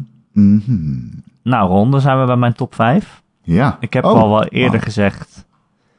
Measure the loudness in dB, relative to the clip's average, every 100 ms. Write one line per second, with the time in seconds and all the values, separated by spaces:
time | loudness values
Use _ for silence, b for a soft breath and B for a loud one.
0 | -12 _ _ 2 4 4 0 -4 -4 -8
1 | -10 -18 -20 _ -2 0 2 2 2 2
2 | 2 0 0 0 0 -2 -6 -2 0 0
3 | -2 -16 _ _ -2 0 0 -4 -6 -2
4 | 2 2 2 2 0 -2 0 -2 -4 -2
5 | -2 -4 -18 -20 -20 _ _ _ _